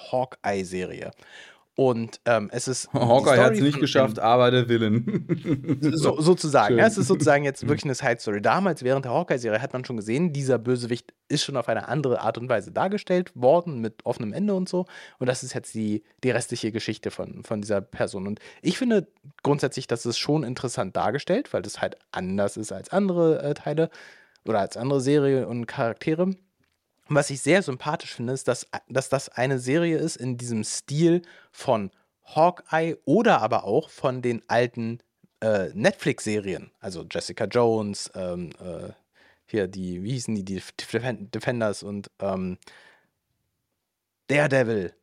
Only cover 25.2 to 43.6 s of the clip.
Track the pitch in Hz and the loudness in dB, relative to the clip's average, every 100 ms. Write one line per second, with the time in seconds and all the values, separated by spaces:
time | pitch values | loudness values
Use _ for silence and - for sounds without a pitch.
25.2 | 139 131 104 120 117 - 117 120 - 160 | 4 2 0 -6 -8 -4 -4 -2 -2 0
26.2 | 185 190 _ _ _ _ _ _ - 143 | 0 -4 _ _ _ _ _ _ -2 0
27.2 | 139 139 139 180 185 131 151 156 - - | 0 -2 2 2 2 -6 -6 -6 -8 -8
28.2 | 120 135 - 123 - - - 131 - 135 | -6 -4 -2 -4 -4 -12 -6 -4 0 -2
29.2 | - - 127 135 123 156 170 156 160 - | -2 -2 0 0 0 0 2 0 -2 -4
30.2 | 123 123 123 113 107 - - 143 165 175 | -6 -6 -4 -4 -4 -6 -4 2 4 4
31.2 | 175 - _ - - 113 98 - _ _ | 0 -16 _ -6 0 0 -2 -12 _ _
32.2 | _ 156 170 175 - 160 165 151 - 160 | _ 2 4 2 -2 -2 -2 -4 2 4
33.2 | 233 156 107 113 95 123 - - 139 127 | 6 4 2 0 0 -2 -2 -4 -4 -2
34.2 | 123 117 - 113 123 120 113 117 _ _ | -2 -4 0 0 0 -2 -8 -8 _ _
35.2 | _ _ 110 104 92 92 156 - 160 - | _ _ 0 0 -2 -2 -2 0 -2 -2
36.2 | 110 104 98 82 - _ 107 90 80 85 | -2 -4 -4 -6 -8 _ -12 -12 -8 -8
37.2 | - 87 104 120 120 110 104 98 - 95 | -8 -6 -2 2 2 2 -2 -8 -10 -8
38.2 | 92 87 85 - 90 82 95 - _ _ | -8 -6 -10 -12 -12 -12 -12 -16 _ _
39.2 | _ _ _ 110 92 98 92 90 98 131 | _ _ _ -2 -2 -4 -8 -6 -6 -6
40.2 | 117 110 95 95 - - - 113 127 104 | -4 -4 -4 -8 -10 -14 -6 -4 -4 -6
41.2 | 98 120 - 123 110 98 95 101 98 _ | -8 -6 -4 -2 -2 -4 -8 -10 -12 _
42.2 | 98 95 92 90 - - - _ _ _ | -4 -4 -4 -8 -14 -20 -20 _ _ _
43.2 | _ _ _ _ | _ _ _ _